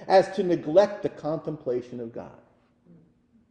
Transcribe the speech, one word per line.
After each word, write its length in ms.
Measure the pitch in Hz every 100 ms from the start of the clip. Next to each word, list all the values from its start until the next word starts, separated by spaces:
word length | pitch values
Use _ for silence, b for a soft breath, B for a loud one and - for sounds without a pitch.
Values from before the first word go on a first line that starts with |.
| B
as 280 | 190 - -
to 60 |
neglect 600 | 180 165 151 170 208 -
the 60 | 143
contemplation 920 | - 151 156 - 151 - 123 - 123
of 120 | 117
God." 280 | 110 82 - _ _ _ _ _ - _ _ _ _ _